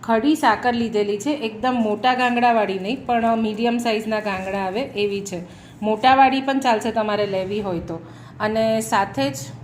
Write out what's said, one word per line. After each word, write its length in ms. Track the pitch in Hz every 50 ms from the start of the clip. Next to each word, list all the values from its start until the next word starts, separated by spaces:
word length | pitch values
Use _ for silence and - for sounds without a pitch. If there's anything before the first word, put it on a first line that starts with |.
| -
ખડી 320 | - 226 226 220 294 320
સાકર 380 | - - 254 214 202 - 247 240
લીધેલી 440 | 233 233 226 - 208 208 202 208 202
છે, 120 | 202 285
એકદમ 440 | 302 277 226 226 214 214 220 254 254
મોટા 400 | 240 226 214 208 208 214 254 254
ગાંગડાવાળી 680 | 247 254 247 240 240 240 240 233 226 208 196 190 196
નહીં, 260 | 185 196 254 269 -
પણ 320 | - 247 233 226 226 226 226
મીડિયમ 400 | 220 214 214 202 233 240 233 240
સાઇઝના 420 | 233 233 220 214 214 220 220 214
ગાંગડા 380 | 208 208 196 185 190 190 190 196
આવે 240 | 196 190 185 214
એવી 400 | 277 269 - 202 208 208 202 202
છે. 200 | 190 - 185 175 175 - - - - - - -
મોટાવાળી 600 | 208 214 220 214 214 254 269 269 262 262 254 269
પણ 180 | 269 269 269 269
ચાલશે 320 | 262 254 226 214 - 233
તમારે 340 | 220 226 214 208 208 208 208
લેવી 360 | 196 196 190 190 185 202 208
હોય 180 | 208 196 180 165
તો. 200 | - - 165 165 - - - - - - - -
અને 420 | 214 214 220 220 220 220 220 220
સાથે 480 | 220 - - 208 196 202 - 269 269 277
જ 60 | 285 - - - - -